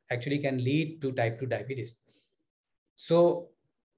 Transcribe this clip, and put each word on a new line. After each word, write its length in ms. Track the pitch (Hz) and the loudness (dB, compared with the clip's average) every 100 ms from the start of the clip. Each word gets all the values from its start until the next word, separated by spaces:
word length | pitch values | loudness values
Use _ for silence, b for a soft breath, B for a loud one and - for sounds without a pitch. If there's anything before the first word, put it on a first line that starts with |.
| - | -6
actually 280 | 123 139 143 | -4 -2 -2
can 240 | 143 131 | 0 0
lead 380 | 123 147 160 - | 2 2 0 -2
to 100 | 135 | -4
type 280 | 117 113 117 | 0 -2 -2
two 60 | 127 | -4
diabetes. 500 | 110 127 131 104 - _ _ _ _ _ _ _ _ _ - | -4 -4 -8 -8 -14 _ _ _ _ _ _ _ _ _ -12
So 520 | - 165 175 - - _ _ _ _ | 2 6 6 4 -6 _ _ _ _